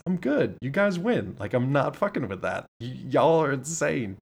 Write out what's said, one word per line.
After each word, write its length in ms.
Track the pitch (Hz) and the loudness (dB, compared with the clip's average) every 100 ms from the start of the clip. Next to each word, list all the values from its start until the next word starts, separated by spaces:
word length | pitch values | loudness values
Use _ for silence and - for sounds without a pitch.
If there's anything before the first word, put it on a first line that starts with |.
| - | -4
I'm 100 | 180 | -2
good. 400 | 254 285 117 87 | 0 2 0 -2
You 80 | 127 | -4
guys 280 | 185 202 175 | 0 2 2
win. 380 | 208 190 101 - | 0 0 -2 -6
Like, 140 | 101 | -2
I'm 180 | 127 127 | 0 2
not 240 | 143 147 | 2 0
fucking 320 | - 202 190 110 | 0 -2 -2 -4
with 140 | 92 | -4
that. 240 | 92 95 - - | -4 -4 -8 -12
Y-, 60 | 123 127 123 | -12 -10 0
y'all 300 | 127 143 165 | 4 6 6
are 100 | 151 | 2
insane. 640 | 139 135 160 151 151 107 98 | -2 -4 -2 -2 -2 -4 -6